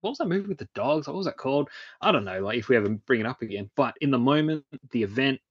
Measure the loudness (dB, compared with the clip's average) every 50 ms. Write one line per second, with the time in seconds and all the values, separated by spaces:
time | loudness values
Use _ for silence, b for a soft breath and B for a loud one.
0 | -4 -6 -4 -2 -2 0 0 0 0 -2 -8 -8 -8 -12 _ -2 0 2 2 2
1 | 0 -4 -6 -4 -4 -6 -6 -4 -2 0 2 2 0 B B B B B B B
2 | 0 2 2 2 0 -2 -4 -4 -2 -2 -2 -4 2 4 4 4 4 2 0 -2
3 | _ 0 0 0 2 -2 -4 -6 -8 -8 -8 -8 -10 -8 _ 0 0 0 0 -2
4 | 0 2 2 4 4 4 4 4 2 0 -2 -4 -6 _ -20 -20 _ -6 -2 -2
5 | -2 0 0 0 0 0 0 -2 _ _